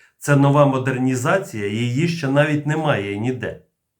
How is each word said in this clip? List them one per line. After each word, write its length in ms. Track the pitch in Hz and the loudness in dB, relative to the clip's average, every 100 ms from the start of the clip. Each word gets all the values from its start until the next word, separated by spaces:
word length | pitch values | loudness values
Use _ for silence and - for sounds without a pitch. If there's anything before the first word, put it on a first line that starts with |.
| _ _ | _ _
Це 180 | - 143 | 0 4
нова 300 | 139 143 143 | 4 6 4
модернізація, 1000 | 131 127 123 127 127 139 190 - 110 101 | 2 -2 0 0 0 0 0 -2 -6 -6
її 400 | 107 120 123 170 | -2 -2 0 -2
ще 200 | 165 135 | -2 0
навіть 380 | 139 151 147 143 | 2 2 0 -2
немає 520 | 156 156 110 101 101 | -2 0 -2 -2 -4
ніде. 440 | 117 123 92 - _ _ _ _ | -4 -4 -8 -10 _ _ _ _